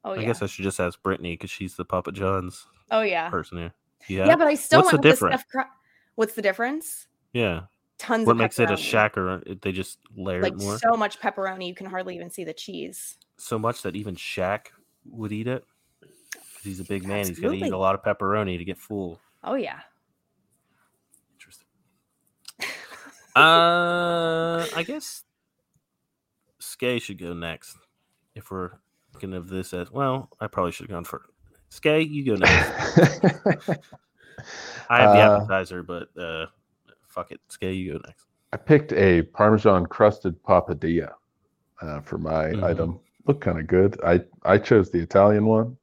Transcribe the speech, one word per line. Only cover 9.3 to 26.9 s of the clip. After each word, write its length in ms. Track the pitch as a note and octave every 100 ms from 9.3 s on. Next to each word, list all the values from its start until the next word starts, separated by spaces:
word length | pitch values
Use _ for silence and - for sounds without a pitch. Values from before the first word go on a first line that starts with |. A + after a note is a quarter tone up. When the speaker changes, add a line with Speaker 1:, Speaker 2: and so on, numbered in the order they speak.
| F#2 - F#2+
Speaker 2:
They 100 | G2+
just 260 | F#2 F#2 - _ A2
layer 260 | F#2+ F2+
Speaker 1:
Like, 120 | F#3+
Speaker 2:
it 60 | G3
more? 200 | G3+ G#3+
Speaker 1:
so 140 | A3+ A#3
much 220 | G#3 -
pepperoni, 480 | A3+ G3 F#3+ F#3+ F3+
you 80 | F3+
can 100 | F#3+
hardly 300 | F#3 F#3 F3
even 160 | F3
see 120 | - E3
the 80 |
cheese. 640 | E3 - F3+ - - - - _ _
Speaker 2:
So 220 | - A2+
much 240 | A2+ A#2+
that 120 | G2 F2+
even 200 | G#2 F2
Shaq 520 | - - F#2 G#2+ - _ _ _ -
would 260 | A#2 G#2+
eat 140 | G#2+ A2+
it? 180 | B2+ _ _ _ _
'Cause 640 | _ _ _ - - -
he's 160 | G2+ F#2
a 40 | F2+
big 200 | G2 F#2
man. 220 | G2+ G2
He's 120 | E2+
gonna 140 | A3
eat 40 | D#4+
Speaker 1:
Absolutely. 180 | E4+ F#2+
Speaker 2:
a 20 |
lot 160 | F#2+
of 80 | G2
pepperoni 560 | - G#2 G2 G#2 G2+ F2+
to 80 | F2+
get 140 | F2+
full. 400 | - G#2 F#2 E2 _ _
Speaker 1:
Oh, 100 | -
yeah. 280 | C4 G3 - - _ _ _ _ _ _ _ _ _ _ _ _ _ _ _
Speaker 2:
Interesting. 320 | - _ _ _ _ _ _ _ _ _ - -
<laughs> 60 | - - - - - _ _ B2+
Uh, 1300 | D#3 E3 E3+ F3 F3 F3 F3 E3+ E3 E3 E3 E3 E3 E3
I 80 | E3
guess 380 | D4+ - - _ _ _ _ _ _ _ _ _ _ _ _ _ _
Skay 400 | - - B2